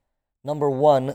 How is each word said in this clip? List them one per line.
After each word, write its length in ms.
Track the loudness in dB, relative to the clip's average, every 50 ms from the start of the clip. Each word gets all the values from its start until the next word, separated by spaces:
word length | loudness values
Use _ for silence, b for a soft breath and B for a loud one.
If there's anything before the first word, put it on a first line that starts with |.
| _ _ _ _ _ _ _ _ -10
Number 280 | -8 -6 -4 -2 -2
one, 420 | 0 2 2 4 4 2 0 -4